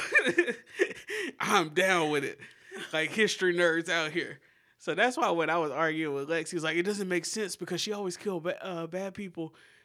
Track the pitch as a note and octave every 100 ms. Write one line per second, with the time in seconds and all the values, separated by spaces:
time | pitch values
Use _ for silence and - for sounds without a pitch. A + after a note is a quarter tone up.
0 | - B4+ C4+ - C4 - - - - -
1 | - G#4 F4+ - D#3+ G#3 D#3+ D3+ F#3+ F3+
2 | D#3 D3 C#3 - - - - - - D#3
3 | D#3 F3 G#3 - F#3 F3 F3 E3 E3 E3
4 | D#3 E3+ C3 - _ _ _ _ - D#3+
5 | A#3+ B3+ C#4+ E3+ D#3 E3+ D3+ C3+ D#3+ D#3
6 | D#3 C#3 C#3+ E3 D#3+ F3 D#3 E3 F#3 G3+
7 | F#3 F3+ E3 A3 G#3 - F3 F3+ G#3 G#3
8 | F#3+ F3 G#3 F3+ E3 - F#3+ E3+ E3 F3+
9 | G3 F#3+ G3 E3+ D#3+ - - -